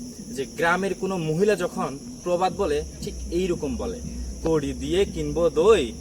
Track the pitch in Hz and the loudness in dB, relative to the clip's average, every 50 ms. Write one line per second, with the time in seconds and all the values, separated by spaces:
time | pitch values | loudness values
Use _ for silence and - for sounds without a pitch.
0 | 120 123 - - 202 - 117 135 131 117 - - 165 170 175 185 196 196 180 - | -12 -12 -12 -12 -12 -10 -6 -6 -6 -6 -2 0 2 4 4 4 2 0 -2 -2
1 | 190 185 196 180 160 156 156 165 202 214 208 170 175 160 - 190 175 143 135 139 | -2 -2 -2 -2 0 0 2 4 4 4 4 2 2 -2 -2 -2 -2 -2 -4 -8
2 | 127 120 123 - - 175 175 175 185 185 180 196 202 160 143 147 147 - - - | -10 -12 -12 -8 -2 0 0 2 2 0 0 0 0 0 0 0 -2 -4 -10 -8
3 | - 208 - - - 208 175 175 190 180 170 - 151 139 123 107 120 117 - - | -8 -8 -8 -8 -8 -4 -2 0 0 0 0 -2 -2 -4 -2 -2 -4 -4 -6 -6
4 | - - - - 120 - - - - 165 160 151 135 139 131 123 131 147 165 190 | -8 -8 -6 -6 -6 -6 -8 -4 0 2 2 2 2 -2 -4 -4 -4 0 2 2
5 | 202 - - 160 151 147 147 160 170 160 139 151 175 214 226 175 131 110 113 - | 2 2 0 -4 -4 -2 0 2 2 2 4 6 8 8 8 6 6 0 -4 -8